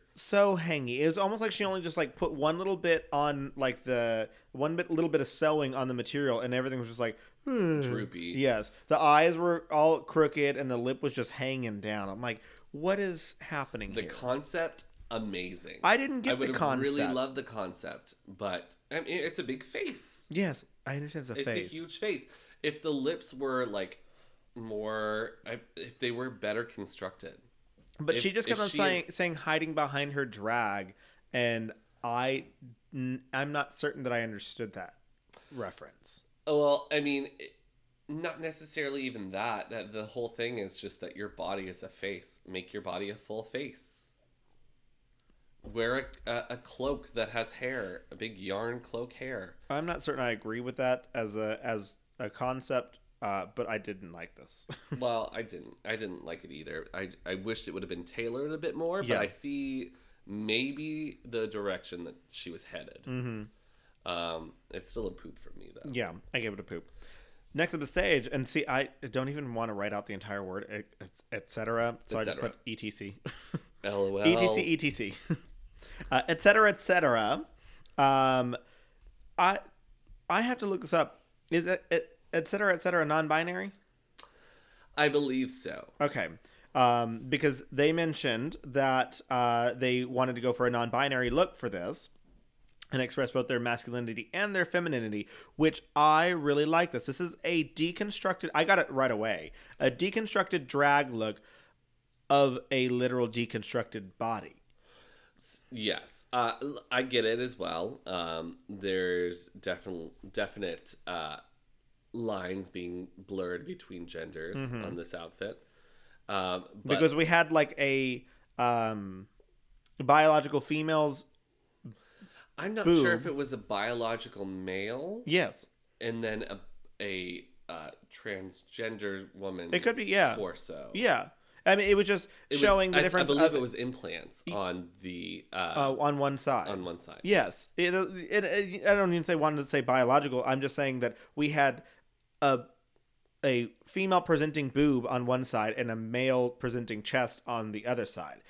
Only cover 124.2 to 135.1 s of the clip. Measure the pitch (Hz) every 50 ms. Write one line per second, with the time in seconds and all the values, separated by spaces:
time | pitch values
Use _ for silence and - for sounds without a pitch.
124.2 | - - - 101 98 95 95 92 92 92 92 95 101 107 120 135 156 180 208 233
125.2 | 247 - 156 180 151 101 - - - _ _ _ _ _ _ - 120 117 117 117
126.2 | 113 110 107 110 - - 101 98 - - - - - - - - 104 101 95 92
127.2 | 90 90 90 - - - - - - - 87 80 78 67 - - - _ - -
128.2 | - 110 101 92 95 92 87 - - _ - - 113 110 113 101 104 101 98 95
129.2 | 98 - - 95 98 98 92 90 85 85 175 180 - 233 233 262 214 196 190 196
130.2 | 170 127 117 113 98 90 82 - - - - 71 67 - - 190 247 220 143 113
131.2 | - - - _ _ _ _ - - 180 196 202 202 196 202 202 202 196 202 185
132.2 | - - - - - - 147 143 - 208 196 190 190 185 170 147 170 180 170 180
133.2 | - 143 143 147 160 160 151 139 123 117 - - 123 127 127 - - 82 87 82
134.2 | - - - - - - - 101 95 90 87 92 87 87 - - 95 92